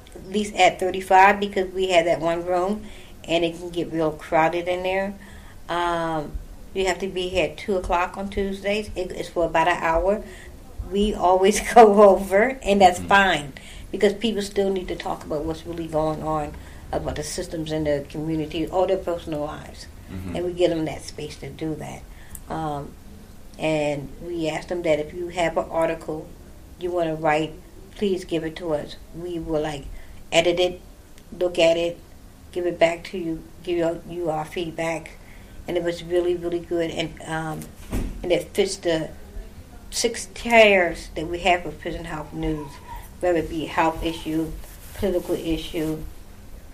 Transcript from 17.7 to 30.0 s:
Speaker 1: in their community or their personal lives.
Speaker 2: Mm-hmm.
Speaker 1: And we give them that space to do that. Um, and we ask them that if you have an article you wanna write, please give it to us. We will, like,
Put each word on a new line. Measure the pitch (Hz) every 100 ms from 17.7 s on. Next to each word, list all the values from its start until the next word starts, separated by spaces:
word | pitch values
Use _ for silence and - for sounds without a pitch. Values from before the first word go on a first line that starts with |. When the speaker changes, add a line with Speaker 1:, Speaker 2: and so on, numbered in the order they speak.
Speaker 1:
in | 156
their | 151 143
community | 143 156 156 160 151 165 156
or | 185 185
their | 185
personal | 180 170 165 151
lives. | 151 147 - - - - -
Speaker 2:
Mm-hmm. | 185 92 87
Speaker 1:
And | 175
we |
give | 175 175
them | 165
that | 156 123
space | - - 147 -
to | 139
do | - 160
that. | 156 - - - - - - -
Um, | 160 156 143 147 - - - - - - -
and | 156 156 147 147 139 -
we | 170 175 156
ask | 165 -
them | 180
that | 170 147
if | 151
you | 180 175
have | 170 165 185
an | -
article | 165 160 165 - 156 156 - - - - -
you | 175
wanna | 175 165
write, | 156 160 151 156 - - - -
please | - 202 180
give | - 165
it | 160 156
to | 175
us. | 147 - - -
We | 160 175 170
will, | 165 156
like, | 156 143 131 -